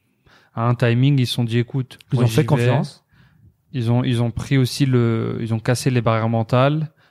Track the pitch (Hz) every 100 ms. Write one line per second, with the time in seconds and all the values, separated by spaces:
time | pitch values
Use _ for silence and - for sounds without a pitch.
0 | _ _ _ _ _ - 117 120 120 117
1 | 135 143 120 - 117 117 120 135 127 -
2 | - 123 123 113 117 120 120 123 147 -
3 | _ _ _ _ - _ _ 135 117 120
4 | 131 117 120 - - 139 127 - 139 123
5 | 117 113 113 110 113 113 117 123 139 123
6 | 113 113 113 113 110 123 135 156 151 _
7 | _